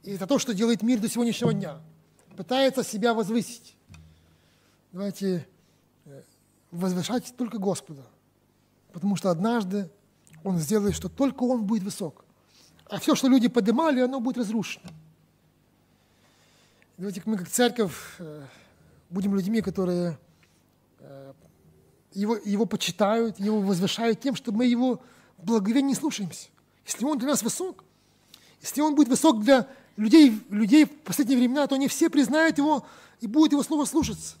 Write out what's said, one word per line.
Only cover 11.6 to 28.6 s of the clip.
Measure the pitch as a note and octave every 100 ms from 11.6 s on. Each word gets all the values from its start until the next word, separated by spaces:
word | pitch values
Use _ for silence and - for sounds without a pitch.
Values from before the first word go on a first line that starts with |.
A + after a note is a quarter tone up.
| G3+
будет | A3+
высок. | F#3+ - E3+ - _ _ _ _ _ _ _
А | G3+
все, | - D4+
что | C4+
люди | C4 A#3
поднимали, | - G3+ A#3+ D#4+ B3+
оно | B3+ C4+
будет | A#3+ B3
разрушено. | G#3 A3 F3+ - - - - _ _ _ _ _ _ _ _ _ _ _ _ _ _ _ _ _ _ -
Давайте | G3 G3 G#3
мы | A3
как | F3
церковь, | - B3 B3 G3+ - - -
э, | E3 D3+ C3+ - _ _ _ _ _
будем | F3 G3+ G3
людьми, | F#3 A3+
которые, | G3+ F#3+ F3+ F3 F3 D#3 _ _ _ _ _ _ _ _
э, | C#3 C#3 C3+ - _ _ _ _ _ _ _
его, | G3 G#3 A3+
Его | G#3 G3+ G#3+
почитают, | G#3+ - - G3+ A3+ A#3 G3
Его | G3+ G#3+
возвышают | G3 F3+ F#3+ - A#3 A3
тем, | C#4 A#3
что | -
мы | G#3 B3
Его | A#3+ B3+ A3+ - _ _ _
благоговения | E3+ A3+ F#3+ A#3+ C#4
не | B3+
слушаемся. | D#4 - F#3 - - _ _ _
Если | - - B3
Он | D4+
для | B3+
нас | C#4+
высок, | A#3 - F#4 - _ _ _ _ _ - _
если | _